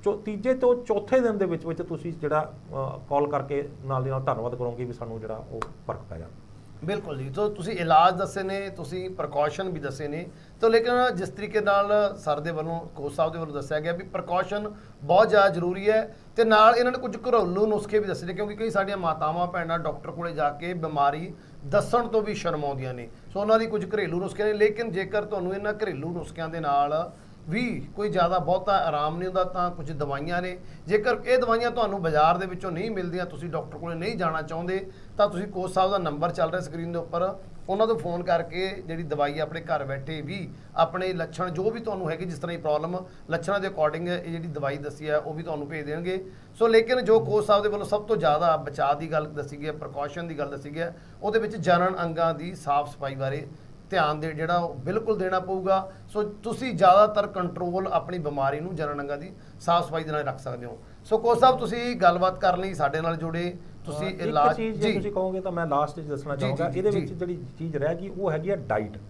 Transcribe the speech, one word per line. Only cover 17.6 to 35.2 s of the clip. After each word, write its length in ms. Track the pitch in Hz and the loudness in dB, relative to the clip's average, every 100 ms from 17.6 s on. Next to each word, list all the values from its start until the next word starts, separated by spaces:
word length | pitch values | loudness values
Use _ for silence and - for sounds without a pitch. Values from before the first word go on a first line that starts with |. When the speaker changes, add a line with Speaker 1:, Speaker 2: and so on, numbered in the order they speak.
| 214 | 2
Speaker 2:
ਨੁਸਖੇ 320 | 208 - 214 | 2 2 0
ਵੀ 60 | |
ਦੱਸੇ 220 | 202 160 175 | 0 -4 -4
ਨੇ, 80 | |
ਕਿਉਂਕਿ 220 | 190 208 208 | -4 -6 -4
ਕਈ 140 | 226 | 0
ਸਾਡੀਆਂ 260 | 196 196 196 | 0 0 0
ਮਾਤਾਵਾਂ 500 | 170 160 156 165 175 | -2 0 0 0 -2
ਭੈਣਾਂ 320 | 175 165 165 | -2 -2 -2
ਡਾਕਟਰ 320 | 156 151 - | -2 -6 -10
ਕੋਲੇ 220 | 156 170 | -8 -6
ਜਾ 180 | 156 147 | 0 0
ਕੇ 240 | 143 170 | 0 -6
ਬਿਮਾਰੀ 600 | 180 160 151 143 151 185 - - - 139 | -4 -4 2 2 2 -8 -12 -18 -14 0
ਦੱਸਣ 420 | 240 233 240 226 | 0 4 0 2
ਤੋਂ 140 | 220 | 0
ਵੀ 120 | 208 | 0
ਸ਼ਰਮਾਉਂਦੀਆਂ 600 | 208 175 151 143 135 127 | -4 -2 -2 -4 -4 -6
ਨੇ। 140 | 123 120 - - | -8 -12 -16 -8
ਸੋ 80 | 190 | -4
ਉਹਨਾਂ 180 | 208 226 | 4 4
ਦੀ 80 | 226 | 4
ਕੁਝ 280 | 214 180 | -2 -2
ਘਰੇਲੂ 260 | 208 175 175 | -2 -2 -2
ਨੁਸਖੇ 240 | 190 - | -4 0
ਨੇ, 80 | 208 | 0
ਲੇਕਿਨ 400 | 208 214 208 233 | 4 2 2 -4
ਜੇਕਰ 320 | 180 185 208 | -2 -2 -2
ਤੁਹਾਨੂੰ 300 | 175 202 180 | -2 -4 -2
ਇਹਨਾਂ 200 | 196 208 | -2 -4
ਘਰੇਲੂ 380 | 208 214 139 156 | -2 -4 -4 -6
ਨੁਸਖਿਆਂ 360 | 175 147 - 160 | -6 -8 -8 -6
ਦੇ 120 | 165 | -4
ਨਾਲ 520 | 151 143 143 151 175 - - - - | 2 2 2 0 -2 -10 -20 -16 -4
ਵੀ 400 | 196 247 156 131 - | -2 -2 -4 -8 -4
ਕੋਈ 120 | 208 | -2
ਜ਼ਿਆਦਾ 300 | 180 170 185 | 2 4 2
ਬਹੁਤਾ 340 | 151 185 185 | 2 2 4
ਆਰਾਮ 440 | 196 156 147 151 170 | 2 4 0 0 -2
ਨਹੀਂ 100 | 180 | -2
ਹੁੰਦਾ 180 | 180 | 0
ਤਾਂ 260 | 185 185 175 | 0 0 -2
ਕੁਝ 220 | 175 151 | -2 -8
ਦਵਾਈਆਂ 500 | 147 147 139 156 175 | -4 -4 -4 -2 -2
ਨੇ। 160 | 180 180 - - 156 | -4 -8 -14 -14 0
ਜੇਕਰ 300 | 214 247 240 - | 2 2 0 4
ਇਹ 120 | 254 | 4
ਦਵਾਈਆਂ 320 | 240 226 240 | 4 2 2
ਤੁਹਾਨੂੰ 320 | 240 208 196 | 0 0 0
ਬਾਜ਼ਾਰ 360 | 165 151 156 180 | 2 6 6 6
ਦੇ 80 | 190 | 0
ਵਿੱਚੋਂ 240 | 180 190 | -6 -6
ਨਹੀਂ 200 | 165 220 | -4 -4
ਮਿਲਦੀਆਂ, 360 | 196 175 175 175 | -4 -4 -4 -6
ਤੁਸੀਂ 220 | 139 165 | -8 -6
ਡਾਕਟਰ 300 | 156 - 151 | -6 -6 -10
ਕੋਲੇ 160 | 170 | -8
ਨਹੀਂ 220 | 165 190 202 | -4 -4 0
ਜਾਣਾ 260 | 170 160 | 0 0
ਚਾਹੁੰਦੇ, 480 | 156 165 175 190 190 - - | -4 -6 -2 -4 -6 -16 -12
ਤਾਂ 120 | - | 2